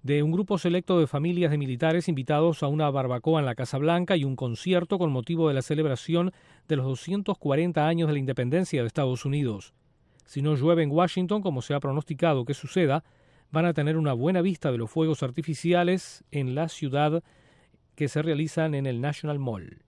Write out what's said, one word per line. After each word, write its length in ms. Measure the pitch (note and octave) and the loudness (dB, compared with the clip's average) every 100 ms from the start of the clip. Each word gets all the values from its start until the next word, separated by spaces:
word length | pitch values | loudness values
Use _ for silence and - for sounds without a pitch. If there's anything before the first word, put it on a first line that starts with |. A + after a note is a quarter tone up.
de 200 | B2+ D3 | 0 0
un 120 | D3+ | 2
grupo 240 | E3+ G#3 G3 | 0 0 -2
selecto 420 | F3 F3 - F3+ | 0 -2 2 2
de 80 | D3+ | 2
familias 420 | C#3+ E3 F3 E3 | 0 -2 0 0
de 80 | D3 | 0
militares 520 | C3+ B2 D#3+ E3 F3 | -2 0 2 2 0
invitados 520 | D3 B2+ D3+ E3 D#3+ | -2 0 2 2 2
a 60 | C#3+ | 0
una 220 | D3+ D3+ | 0 0
barbacoa 500 | C3+ B2+ B2 D#3+ D#3+ | 0 -2 -2 2 2
en 60 | C3+ | 2
la 100 | A#2 | -2
Casa 220 | B2 C3+ | -4 0
Blanca 400 | D3+ E3+ F3 F#3 | 2 2 2 0
y 80 | C#3 | 0
un 100 | B2+ | -2
concierto 640 | B2 A2+ F3+ F3+ F3 F#3+ | -4 -4 0 0 0 0
con 160 | F3 | 0
motivo 340 | C3 A#2 E3 D#3+ | 0 -2 0 2
de 60 | |
la 80 | C3+ | 0
celebración 720 | - D3+ D#3 B2+ - E3+ F#3 - _ - _ | -2 -2 0 -2 -2 0 0 -4 _ -20 _
de 80 | D3 | -2
los 100 | C3 | 0
doscientos 520 | C3 - G3 G3+ F#3+ | -4 -4 -4 -2 -4
cuarenta 500 | D3 C#3 F3 D#3+ D3+ | 0 2 2 2 2
años 200 | E3+ D#3+ | 2 2
de 60 | |
la 60 | D3 | 0
independencia 640 | C3 C3 B2 D#3+ F#3 C#3+ | -2 -2 0 0 0 0
de 60 | A#2 | 0
Estados 380 | - C3+ B2 C#3+ | 0 -2 -2 -2
Unidos. 480 | C#3+ C3+ G2+ - _ _ _ _ _ _ | 0 -2 -4 -10 _ _ _ _ _ _
Si 160 | C3+ | -4
no 140 | D3 D3 | 0 2
llueve 280 | D3 E3+ | 4 4
en 80 | D3+ | 4
Washington, 500 | D3+ F3 - F3+ G#3 | 2 2 0 0 0
como 200 | F#3+ C3 | -2 -4
se 120 | - | -2
ha 60 | C#3+ | -4
pronosticado 640 | C#3 C#3 - C#3+ E3+ C#3 | -2 -4 -4 0 2 2
que 100 | A#2+ | 0
suceda, 520 | C#3+ C#3 F#3+ D#3+ D3 _ _ _ _ _ | -6 -4 0 2 0 _ _ _ _ _
van 160 | D#3+ E3+ | 0 0
a 80 | |
tener 220 | D#3+ D3 D#3+ | 2 0 2
una 160 | D3+ | 0
buena 300 | B2 C#3+ F#3 | 2 2 2
vista 320 | F3+ F3 D3 | 2 0 -2
de 40 | A#2+ | -2
los 140 | A2+ | -2
fuegos 320 | - D#3+ D3+ | 0 0 0
artificiales 1000 | C3+ B2+ E3 D3+ E3+ F3 F3 F#3 - - _ | -4 -6 -6 -4 2 2 4 0 -4 -20 _
en 220 | C#3+ C3 | -4 -2
la 140 | C3 E3 | -2 -4
ciudad 560 | - C#3+ C3+ D3+ D#3+ - _ _ _ _ _ _ - | -4 -4 0 2 0 -4 _ _ _ _ _ _ -4
que 140 | C#3+ | -2
se 120 | D3+ | 0
realizan 540 | D3+ D3 D#3 - D#3+ D3 | 0 0 -2 0 0 0
en 100 | C3+ | -2
el 140 | A#2+ | -2
National 400 | C#3 D3 D3+ D3 | -4 -4 -4 -4
Mall. 440 | C3+ G#2+ - - | -4 -6 -10 -20